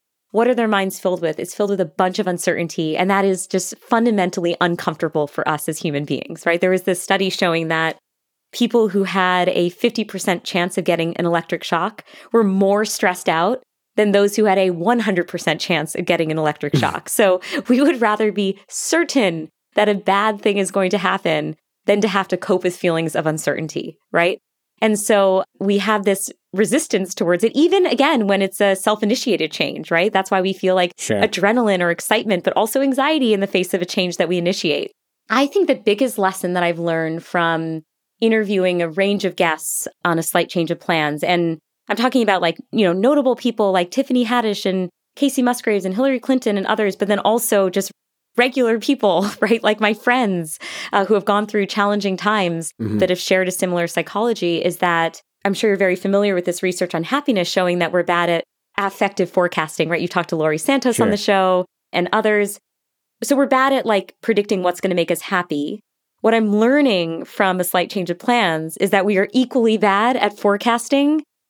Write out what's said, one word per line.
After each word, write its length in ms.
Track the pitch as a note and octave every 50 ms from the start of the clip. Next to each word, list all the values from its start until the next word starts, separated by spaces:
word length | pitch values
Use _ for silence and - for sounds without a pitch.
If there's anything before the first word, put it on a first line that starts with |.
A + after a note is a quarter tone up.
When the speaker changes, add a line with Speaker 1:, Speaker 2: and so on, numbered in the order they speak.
| _ _ _ _ _ _
Speaker 1:
What 180 | - G#3 A#3 B3
are 60 | B3+
their 140 | A3+ A#3 A3
minds 300 | G#3+ G3 F#3+ F#3+ F#3+ -
filled 220 | - G3 F3+ F3
with? 180 | E3 E3 D#3 -
It's 160 | - E3+ -
filled 140 | - G#3+ G3+
with 100 | G3+ F#3
a 40 | F#3
bunch 340 | D#3 - - F#3 F#3 F#3 -
of 80 | G#3
uncertainty. 680 | F3+ F3+ E3+ - - E3 - E3+ D#3+ - - E3 D#3 D#3
And 140 | - F#3 F#3+
that 140 | G3+ G3 G3
is 200 | G3 F#3+ F3+ -
just 300 | - - F#3+ F3+ - - -
fundamentally 800 | _ - - A3+ A3+ A#3+ A3 G3+ F3+ F3+ F3 - E3+ F3 E3+ -
uncomfortable 680 | - F3 E3+ E3+ - - D#3+ - - D#3+ - D#3 D3+
for 200 | C#3+ - - D#3
us 220 | - D#3 D3 - -
as 100 | D#3 -
human 260 | - E3+ C#3+ C#3+ D3
beings, 380 | C#3+ D3 - - - - - -
right? 140 | E3+ E3+ F3
There 100 | F#3 F#3
was 120 | F#3 F#3 F#3
this 200 | - F#3 F3+ -
study 260 | - G3 F#3+ G3 F#3
showing 380 | F3+ - G3+ F3 E3 E3 E3 D#3+
that 300 | E3 D#3+ D#3+ D#3+ - - _ _ _ _ _ _ _ _ _ _ -
people 360 | - A#3+ A#3 - A#3+ A3 G#3+
who 160 | F3 G3+ G3
had 460 | F3+ F3 G3 F#3 F#3 F#3 F3+ F3+ F3+
a 180 | - - F3 F3
fifty 340 | F3 - - A#3+ A3+ - G#3+
percent 420 | G#3+ - F#3+ - - F3+ E3+ -
chance 340 | - - F#3 F3 F#3 - -
of 60 | F3
getting 300 | - E3+ E3 E3 E3 - -
an 80 | F3
electric 360 | E3+ E3+ E3+ E3 - - E3 -
shock 400 | - - E3 E3+ G#3+ A3 - - - - - - - -
were 100 | A#3 A3+
more 420 | G3 F#3+ F#3+ G3+ F#3+ G3+ G#3 A3
stressed 420 | G#3+ - - - F#3+ F3+ F3 - -
out 340 | E3 E3 E3+ G3 B3 C4 - _ _ _ _ _ _
than 160 | - G#3+ G#3 G3
those 240 | G3+ G3+ G3+ G#3
who 80 | - G#3+
had 140 | G#3+ F#3+ G3
a 120 | F#3+ F#3+
one 300 | F3+ E3 E3+ G#3+ A#3+ A#3+
hundred 260 | A3 G#3 G3 F3 E3+
percent 340 | - - E3+ - - D#3 -
chance 340 | - - F3+ D#3 D3+ D#3+ -
of 80 | - F3+
getting 260 | - F3 E3 E3 D#3
an 80 | D#3 D#3+
electric 380 | D#3 D3+ D3+ - - D3 -
Speaker 2:
<laughs> 60 | D3 -
Speaker 1:
shock. 260 | - - - - -
So 320 | - - A3 G3 F#3 F#3 - - - D4 - -
we 120 | B3+ B3
would 200 | C#4+ C#4 E4+ B3+
rather 300 | A#3+ G#3+ G#3 G#3 A3 G#3+
be 280 | F#3 F#3 G3+ F#3+ G3 - _ _
certain 800 | - - - - - E4 E4+ E4+ - C#4 A3+ F#3+ E3 E3 D#3 D#3+ _ _ _ _ _
that 140 | - G#3 G#3
a 60 | G#3
bad 460 | G3 G#3 - F#3+ G3 G#3 A3 G#3+ G3+
thing 180 | - G#3+ G3+ G3+
is 120 | G3 F#3+
going 200 | G3 G3 F#3+ F#3
to 80 | F#3+ G3+
happen 580 | F3 F#3 F#3 F#3+ - E3+ D#3+ D3+ D3+ D#3 D#3 - _ _ _ _ _
than 140 | - G3+ G#3 G3+
to 60 | A3
have 200 | F#3 G3+ F#3+ -
to 80 | -
cope 260 | F3+ - - G3+ F#3 -
with 120 | F3+ F3
feelings 400 | - - F3+ E3 D#3+ E3 D#3+ -
of 100 | - D#3
uncertainty, 680 | D#3 D3+ D#3 - - C#3+ - D#3+ D#3 - - - - D#3 _ _ _ _
right? 260 | E3+ E3+ F3 F#3+ - _ _ _ _ _ _ _ _
And 160 | - A3 G#3+ G3+
so 420 | G#3 - A3 G3+ G3 F#3+ F#3+ F#3+ - - _ _
we 200 | G3 G3 G3+ G3+
have 260 | F#3+ G3+ A3 G#3 G3
this 260 | G3+ G3 G3 - - - - _ _ -
resistance 600 | F#3 A3 E3+ F#3 D4+ D#4 - - G3 F#3+ F3+ -
towards 280 | - G3+ E3+ F3+ F3 G#3+
it, 80 | A3+ -
even, 280 | B3+ D4+ E4+ E4+ G4 F4+
again, 420 | E4+ - A3+ C4+ D4 E4 B3+ G#3+ F#3+
when 120 | G3 F#3+ G3
it's 180 | F#3+ - -
a 160 | G#3 G3 G3
self-initiated 760 | F#3+ - G#3+ G#3+ G#3 A3+ G#3 A3+ C4 - C4 G3+ D#3+ D#3+ D#3
change, 400 | - - E3+ C#3 - - D#3+ -
right? 220 | E3+ E3 F3+ G#3+ G#3+
That's 180 | F#3+ F#3+ -
why 100 | G#3 F#3+
we 120 | F#3 F#3+ F#3+
feel, 220 | - - F#3 F#3
like, 160 | F#3 F3+ F3 - -
Speaker 2:
Sure. 220 | - - A2 G2+
Speaker 1:
adrenaline 600 | G2+ - - - F3 G3+ A3 B3+ A#3+ G#3+ G3 F3+ F3
or 80 | E3+
excitement, 540 | E3+ F3 - - G#3 A3+ - A3 G3+ F3+ F3
but 80 | F#3+ -
also 240 | - G#3 A3 - C4+
anxiety 540 | C#4 C#4 C4 B3+ C4 D4 D#4+ D#4 C4+ A3+ G#3+
in 60 | G3
the 60 | G3
face 280 | G3 - G3 F3+ F3 -
of 80 | F#3+ F3+
a 40 |
change 320 | F3 - - F#3 F3+ E3+ -
that 100 | F#3 D#3+
we 100 | F3+ F3+
initiate. 540 | E3+ F3 G3 - - E3+ D3 C#3+ - - - _ _ _ _ _ _ -
I 160 | G#3+ A#3+ C#4
think 200 | C#4+ - G4+ F#4
the 80 | - -
biggest 420 | G3+ - - G3+ G#3 C4+ B3 G#3
lesson 360 | - G3 F#3+ F#3+ - - F3+ F3+
that 100 | F#3 F3
I've 160 | E3+ E3+ E3
learned 460 | E3+ E3+ E3 E3 D#3+ D#3+ D#3+ E3 E3
from 580 | - - F3+ E3+ E3 E3 D#3+ E3 E3 D#3+ D#3+ D#3 _ _ _ _ _ _ _
interviewing 600 | - A3+ A3 A3 G#3+ G3 G#3+ F#3+ F#3 F#3 F3+ F3 E3+
a 60 | E3
range 360 | D#3 F#3 G3 G3 G3+ G3+ -
of 120 | F#3+ E3
guests 520 | - F#3 E3 D#3 D#3 - - - - - - - _ -
on 140 | F3 E3+ D#3+
A 40 | E3
Slight 260 | - - F3+ E3+ F3
Change 220 | - F#3 E3 D#3
of 80 | E3+ E3
Plans, 420 | - - F3 D#3+ D3+ D3 D3 D3+ E3+
and 340 | E3 F3+ F3 E3+ E3 D#3+ D#3+ _ _ _ _ _ -
I'm 80 | G3+
talking 260 | G#3+ A#3 B3+ B3+ C4 A3+
about, 200 | G#3 G3 F3+ F3
like, 160 | E3 E3 - - _
you 140 | - G3+ G#3+
know, 80 | F3+ E3+
notable 420 | F#3 G3 B3+ D4+ D4 C4 C4 A#3+
people 380 | B3 - B3 A3+ - G#3+ G3 F#3
like 180 | F#3 F3+ F3+
Tiffany 340 | - - C#4 - C4 B3 B3
Haddish 420 | G#3+ B3 B3 A3+ A3 G3+ G3+ -
and 240 | G3 F#3 F#3+ F#3 F3 - _ _ _ _
Casey 260 | - - C#4+ - - B3+
Musgraves 420 | B3 B3 - - A#3 G#3+ G3+ F3+
and 80 | F#3+ F#3
Hillary 260 | G3+ C4 C#4 C4+ B3
Clinton 360 | - - C4+ B3+ - A3+ G#3
and 100 | G3+ F#3+
others, 300 | - - A3 G#3+ G3+ F#3+
but 120 | - G#3 F#3+
then 100 | G#3 G3
also 520 | - G3+ A3 A#3+ A3+ - - G3+ G3 F#3+
just 200 | F3+ G3 F#3+ - - - _ _ _ _ _ _ _
regular 420 | - A#3+ B3+ A#3+ C4+ B3 A3+ A3+ A3+
people, 480 | G#3 - C#4 C4+ - G#3 F3 E3 G3 G#3 -
<laughs> 60 | -
right? 220 | - G#3 A#3 A3+ -
Like 160 | G#3 G#3+ G#3+
my 140 | A3 G#3 G#3+
friends, 640 | G#3+ - B3+ A#3+ C4 B3+ G#3 F#3+ F3 E3 D#3 - - - - - - - - -
uh, 120 | G#3 G3
who 100 | F#3+ A3
have 100 | G3+ F#3+
gone 220 | - G3+ G#3 G#3+
through 200 | G#3 - G#3+ G3
challenging 500 | F#3+ - A3 G3+ G3+ G#3 G#3 F#3+ G3+ F#3+
times 560 | F3 - G#3 G#3+ G#3+ F#3+ F3 E3+ E3 E3 - - -
Speaker 2:
Mm-hmm. 180 | A2+ G#2+ G#2+ -
Speaker 1:
that 120 | F#3+ F3+
have 80 | F3+ F3+
shared 300 | - - F#3+ F#3 F#3 F3+
a 40 | F3+
similar 340 | - - F3+ F3 F3 E3+
psychology, 800 | E3 - - E3 - - G3+ A3 A#3+ A3+ - F#3 F3 E3+ E3 -
is 140 | F3+ E3+ -
that 420 | - F3+ E3+ E3 E3 E3 - - - _ _ _ -
I'm 100 | G3+ G3
sure 160 | - - A3
you're 60 | G3
very 200 | F#3 G3 F#3 F3+
familiar 380 | F#3 - G3 G3 G3+ G#3 G#3 G3
with 100 | F3+ F3
this 180 | F3+ F3 - -
research 320 | F#3 F3 - F#3 F3 -
on 100 | E3 E3
happiness 440 | E3 B3+ C#4+ C#4+ - B3 F#3+ F3+ -
showing 280 | - G3 F#3 F3+ F3 F3
that 120 | E3+ D#3+ -
we're 100 | F3+ E3+
bad 240 | - F3 E3+ F3 F3
at 160 | E3+ E3 - - _ _ _ _ _
affective 540 | - G3 G3 F#3+ - G#3+ G3 G3 - F#3 F3
forecasting, 580 | - F#3+ F3 F3 - - D#3 D#3 - - E3 D#3
right? 120 | E3+ E3
You 80 | F3 E3+
talked 200 | - F3+ E3+ -
to 80 | -
Laurie 220 | D#3+ D#3 D#3 D3+ D#3
Santos 420 | - - C4+ C#4 C4 C4 A3+ -
on 60 | A#3+
Speaker 2:
Sure. 40 | G3+
Speaker 1:
the 60 | G#3
show 480 | G3+ - - G3+ G3 F#3+ F#3 F#3 F3+ F3+ - _ _ _ _ -
and 160 | F3+ F3 F3+ -
others. 460 | G#3+ G#3+ G#3+ G#3+ G#3 G#3 G3+ G#3 - _ _ _ _ _ _ _ _ _ _ _ _ -
So 120 | - C#4
we're 120 | C4 C#4
bad 260 | C4+ C4+ C4 C4 C#4 C#4
at, 140 | B3+ -
like, 280 | A3+ G#3+ G3 F#3 - - _
predicting 420 | - - A3 G3 G3+ G#3 A3 F#3 F3+
what's 180 | F3+ F3 -
gonna 140 | - F#3 F3
make 160 | F3+ E3+ D#3+
us 120 | F3 E3+ -
happy. 580 | - G3+ F3+ F3 - D#3 D3 C#3+ D3+ G3+ G#3+ - _ _ _ _ _ _ _
What 140 | - A3 A3+
I'm 180 | A3+ A3 G#3 G3+
learning 680 | G#3 A3 A#3+ C4+ D4 D4 C4+ G#3+ F3+ E3+ E3 E3 E3 -
from 340 | - - - G#3 F#3+ F3+ F#3
A 40 | F3+
Slight 260 | - - F#3 F3 -
Change 200 | - G3+ F3+ E3
of 80 | F3 F3
Plans 580 | - - A#3+ A#3+ A3 F3 D#3+ D#3+ D#3+ D#3+ -
is 140 | - - G3
that 140 | - G3 F#3
we 100 | G3+ G#3+ F#3
are 100 | G3 - -
equally 460 | B3+ B3+ B3 - C4+ A3+ A3+ G#3+ G#3
bad 380 | G3+ G#3 F#3+ G3 G#3+ A#3 B3+
at 220 | B3 - G#3 G3+ -
forecasting 840 | - G#3 G3+ G3+ - A#3+ A#3 A#3 - - - C#4 C#4+ C#4+ D4+ D#4 D4 - _ _ _ _